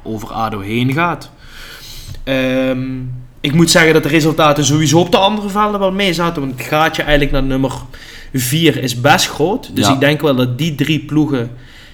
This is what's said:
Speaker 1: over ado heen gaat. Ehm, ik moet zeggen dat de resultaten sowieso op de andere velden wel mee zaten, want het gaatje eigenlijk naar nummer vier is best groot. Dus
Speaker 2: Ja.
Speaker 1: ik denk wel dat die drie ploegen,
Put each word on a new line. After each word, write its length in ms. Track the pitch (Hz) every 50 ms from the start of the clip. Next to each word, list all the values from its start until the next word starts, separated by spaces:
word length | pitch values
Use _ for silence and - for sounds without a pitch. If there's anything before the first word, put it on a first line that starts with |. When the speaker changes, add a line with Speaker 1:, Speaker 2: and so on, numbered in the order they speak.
| -
Speaker 1:
over 280 | - 110 107 95 - -
ado 260 | 110 113 110 107 101
heen 340 | 98 101 110 120 123 127 127
gaat. 360 | 160 175 175 156 - - - - - - - - - - - - - - - - - - - - - -
Ehm, 580 | 135 135 131 131 131 131 131 131 131 131 127 127 131 131 127 127 127 - - - - - -
ik 120 | - 147 135
moet 160 | 170 170 165
zeggen 240 | - 175 165 160 160
dat 100 | 156 151
de 60 | 147
resultaten 560 | 147 160 147 160 143 175 160 151 143 147 147
sowieso 340 | 127 - - 160 131 139 170
op 120 | 180 175
de 60 | - 202
andere 320 | 190 202 214 208 202 202
velden 300 | 185 208 214 214 208 196
wel 120 | 196 190
mee 220 | 190 196 202 190 165
zaten, 280 | 160 175 170 170 151
want 120 | 139 135 131 127
het 100 | - -
gaatje 340 | 151 156 160 160 156 -
eigenlijk 300 | 143 147 147 143 143 135
naar 120 | 139 139 131
nummer 280 | 135 131 135 135 123 - - - - - - - - - - - - -
vier 440 | 135 123 123 131 160 170 151 - - 117
is 180 | 123 113 123
best 260 | 123 143 165 185 - -
groot. 440 | - - 147 175 214 254 - - -
Dus 120 | - 101 98
Speaker 2:
Ja. 60 | -
Speaker 1:
ik 60 | -
denk 220 | 139 143 151 147
wel 140 | 160 151 135
dat 220 | 123 127 123 123 123
die 180 | 156 170 147
drie 240 | 135 143 151 160 147
ploegen, 500 | - 151 147 151 151 147 143 123 117 123 - - - - - - - -